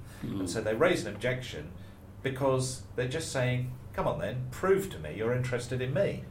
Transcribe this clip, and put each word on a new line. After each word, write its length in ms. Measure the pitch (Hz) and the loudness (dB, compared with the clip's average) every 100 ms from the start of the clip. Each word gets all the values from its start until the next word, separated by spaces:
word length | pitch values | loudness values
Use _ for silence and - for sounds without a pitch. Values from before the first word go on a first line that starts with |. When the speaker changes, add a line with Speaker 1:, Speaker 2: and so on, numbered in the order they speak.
| - - | -12 -8
Speaker 1:
Mm. 160 | 117 98 | -4 -2
Speaker 2:
And 80 | 90 | -2
so 120 | 110 | 0
they 120 | 107 | 2
raise 300 | 113 180 - | 6 6 4
an 80 | 101 | 0
objection 540 | 98 123 127 - 78 76 - - - - - | -2 0 0 -4 -8 -10 -12 -14 -16 -16 -4
because 600 | 131 127 135 131 127 - - 127 | -4 2 4 4 2 -4 -6 -2
they're 120 | 127 | -2
just 220 | 156 - | -2 -2
saying, 420 | 135 123 123 - - - | 0 2 2 -2 -6 -8
"Come 140 | 190 127 | -2 0
on 140 | - | 0
then, 260 | 95 127 - | -2 -4 -6
prove 380 | - 185 196 - | 2 4 6 4
to 80 | 78 | -6
me 160 | 76 | -6
you're 200 | 92 117 | -2 2
interested 480 | 127 127 123 - 127 | 2 2 0 0 -2
in 100 | 127 | 2
me." 300 | 185 185 - - | 2 2 0 -8